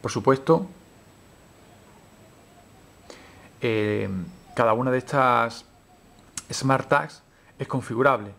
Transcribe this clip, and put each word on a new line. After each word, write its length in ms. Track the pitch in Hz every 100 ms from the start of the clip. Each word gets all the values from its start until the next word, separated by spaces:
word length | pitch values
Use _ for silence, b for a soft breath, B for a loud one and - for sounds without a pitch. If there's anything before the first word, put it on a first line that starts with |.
Por 100 | -
supuesto, 560 | - 107 131 - 165 190 - - - - - - - - - - - - - - - - - - - - - - - - B B B B -
eh, 480 | 127 110 107 104 101 95 85 - -
cada 180 | - 117
una 180 | 110 127
de 80 | 127
estas 680 | 127 143 131 120 117 117 - _ _ - - - - - -
Smart 380 | - 135 135 -
Tags 340 | 143 156 - _ b b _
es 100 | 135
configurable. 600 | 135 110 117 135 127 104